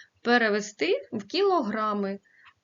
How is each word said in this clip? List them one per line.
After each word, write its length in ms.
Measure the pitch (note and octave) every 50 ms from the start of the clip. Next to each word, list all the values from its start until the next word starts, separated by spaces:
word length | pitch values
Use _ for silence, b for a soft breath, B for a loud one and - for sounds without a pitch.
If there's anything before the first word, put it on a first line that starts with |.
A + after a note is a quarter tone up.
| B B _ _
перевести 880 | - A#3 A#3+ A#3+ A#3 G#3+ G3+ G#3+ G3+ - - - C#4+ E4 G4+ C#5+ - -
в 160 | - G#3+ G3+ -
кілограми. 920 | - E4 G4+ G4 F#4 E4 B3+ G#3 G#3+ A3 G#3+ G#3+ G#3 G#3 G3 G3 G3 G3+ b b b b b b b _